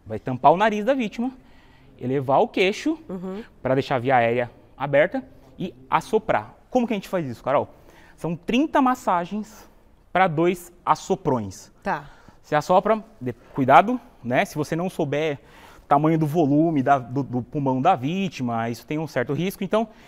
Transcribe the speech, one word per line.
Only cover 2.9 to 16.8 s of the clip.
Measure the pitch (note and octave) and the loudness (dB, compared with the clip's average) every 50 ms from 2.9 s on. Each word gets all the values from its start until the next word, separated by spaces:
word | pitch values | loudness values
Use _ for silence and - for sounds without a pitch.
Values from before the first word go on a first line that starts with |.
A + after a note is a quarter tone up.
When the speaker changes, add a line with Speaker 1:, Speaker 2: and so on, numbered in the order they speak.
| E4 - - - | -4 -4 -6 -12
Speaker 2:
Uhum. | F#3 F#3 F3+ F#3 F#3+ G#3 A#3 - _ - - | -12 -10 -10 -10 -12 -12 -14 -16 _ -6 -2
Speaker 1:
pra | B2+ C3 | 0 0
deixar | C#3 B2+ - C#3+ | 0 0 0 -2
a | B2 | -2
via | A#2 C3 C3+ | 0 2 4
aérea | B2 A#2 A#2 A#2+ B2 A#2+ A#2 - - - _ _ | 4 4 2 2 0 -2 -4 -8 -18 -20 _ _
aberta | - C3+ C#3+ C#3 C#3 D#3+ F#3 - C4 - - - - - - - | -10 -4 0 2 2 2 2 0 -6 -10 -12 -16 -20 -20 -20 -14
e | - - - - - - - | -12 -10 -10 -12 -14 -6 -2
assoprar. | - D#3 - - - G#3+ - - C3 G#2+ G#2+ - - - _ _ | -2 -2 0 0 -2 0 0 0 0 0 -2 -6 -14 -20 _ _
Como | - B3+ A#3+ | -2 -2 0
que | - A#3 | 0 -2
a | |
gente | G3 - - | -4 -6 -4
faz | - F3+ D#3 | -4 -4 -4
isso, | C3 A2+ - - | -6 -8 -6 -2
Carol? | B2 C3+ C3+ A2+ - - - - - - - - - - | 0 0 0 0 -2 -8 -18 -20 -20 -20 -20 -20 -20 -14
São | - - D#3+ E3+ | -10 -8 -8 -8
trinta | - - - G#3+ B3 D#4 D#4 - D4+ | -6 -4 -2 0 0 0 0 2 2
massagens | C4 B3+ B3+ - - A3 F#3 E3+ F3 E3+ G3+ G#3+ G#3 - - - - - - _ _ _ _ _ _ _ - | 2 2 0 -2 -2 -2 -2 -2 -2 -4 -8 -10 -10 -12 -16 -20 -20 -20 -20 _ _ _ _ _ _ _ 0
pra | F3 F#3+ | 0 2
dois | F#3+ D3+ D3+ E3+ F3 F#3+ - - - - _ - | 2 2 2 0 0 0 -2 -6 -16 -20 _ 0
assoprões. | C3+ D3+ - - - F#3+ - - D3+ C3 A#2+ G#2+ G2 F#2 - - - _ _ | 0 0 0 0 -4 -4 -2 0 0 -2 -2 -2 -6 -10 -14 -18 -20 _ _
Speaker 2:
Tá. | - G3 E3+ D3 D3 - - - - - - - _ | -6 -6 -6 -6 -8 -12 -20 -20 -20 -20 -20 -20 _
Speaker 1:
Você | - D3+ | -2 -2
assopra, | D3 C#3+ - F3+ F#3+ G3 G#3 A3 A3 G3+ - - - | 0 2 2 2 4 4 2 0 -2 -4 -10 -16 -10
de-, | B2 B2 A#2+ - - - - | -10 -10 -10 -10 -14 -10 -4
cuidado, | - C3 B2 C3+ E3 F#3+ G#3+ B3+ B3 - - - - - | 0 4 6 8 8 8 6 2 -4 -6 -12 -20 -14 -6
né? | A#2+ B2+ D3+ G3 | -2 -2 -2 -2
Se | - - | -2 -4
você | D3+ C#3+ - E3 | -6 -6 -4 -4
não | D#3+ F3 F#3+ | -4 -4 -4
souber | - - E3 C#3 C#3 D3 D#3 D#3+ C#3+ - - - - - - - - | -4 -4 -4 -2 -2 -2 -2 -2 -4 -6 -10 -18 -20 -20 -20 -20 -20
o | - - | -12 -2
tamanho | - - - D3+ D#3+ E3 | 0 2 4 4 4 2
do | D#3 D#3+ | 2 0
volume | D3 D3 F3+ D#3+ C3+ C#3+ D3 D#3+ E3+ D#3+ C#3+ | 0 2 2 2 4 4 4 2 2 2 0